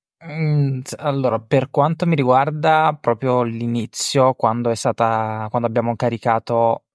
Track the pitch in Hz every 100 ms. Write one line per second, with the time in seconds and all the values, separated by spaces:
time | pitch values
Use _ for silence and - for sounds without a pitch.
0 | _ _ 165 151 156 147 139 131 131 -
1 | 151 139 127 110 110 139 135 - 147 160
2 | 170 160 127 127 143 151 160 156 156 147
3 | - 113 131 123 120 113 120 120 107 -
4 | - 139 131 127 113 117 120 113 131 113
5 | 113 110 110 110 110 123 117 117 117 113
6 | 123 113 120 113 - 117 117 113 _